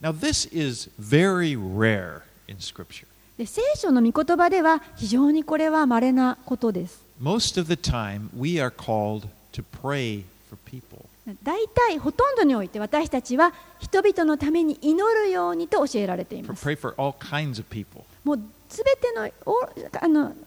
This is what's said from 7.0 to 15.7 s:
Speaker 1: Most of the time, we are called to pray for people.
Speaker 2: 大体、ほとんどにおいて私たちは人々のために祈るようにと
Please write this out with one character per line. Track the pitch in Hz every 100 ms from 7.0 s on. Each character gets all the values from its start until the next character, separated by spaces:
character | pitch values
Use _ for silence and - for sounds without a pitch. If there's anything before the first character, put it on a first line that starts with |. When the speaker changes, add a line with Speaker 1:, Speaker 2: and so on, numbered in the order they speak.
| _ -
Speaker 1:
Most | 131 226 - 185
of | 160
the | 175
time, | - 123 104 101 107 120
we | 139
are | 170 127
called | - - 110 104 107 104 - _
to | - - -
pray | 131 143 120 104 92 _ _
for | 104 -
people. | 127 - - - _ - 196
Speaker 2:
大 | 240 370 440
体、 | - 480 311
ほ | 294
と | - 539
ん | 508
ど |
に | 302 240
お |
い | 185
て | 208
私 | 214 302 320
た | 262
ち | - 254
は | 339 - - -
人 | - 392
々 | 403 381
の | 320 302
た | 285
め | 330
に | 320 -
祈 | 294 330 427
る | 440 415
よ | 359 349
う | 339
に |
と | 339